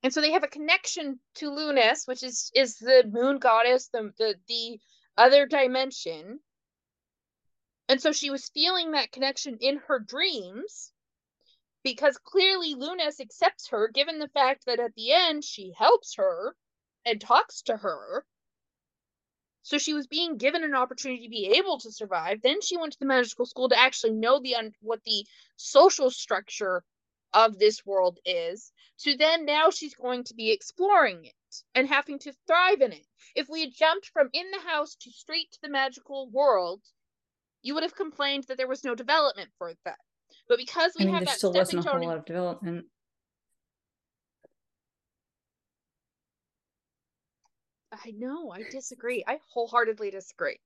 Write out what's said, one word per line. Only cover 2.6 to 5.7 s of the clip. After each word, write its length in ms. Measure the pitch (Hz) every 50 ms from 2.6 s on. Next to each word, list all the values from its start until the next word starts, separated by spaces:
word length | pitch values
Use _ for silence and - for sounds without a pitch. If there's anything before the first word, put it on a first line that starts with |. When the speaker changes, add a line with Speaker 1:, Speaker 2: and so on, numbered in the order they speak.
| 269 240 220 -
Speaker 1:
the 260 | 220 240 262 254 247 220
moon 280 | 202 233 240 262 277 269
goddess, 480 | 254 254 226 226 233 247 254 262 - -
the, 260 | _ 240 220 208 202 _
the, 160 | 220 220 202 180 190 _
the 320 | 233 233 226 226 240 214 _ _ _ _ _ _ _ -
other 300 | 226 254 269 285 285 254
dimension. 920 | 302 285 269 254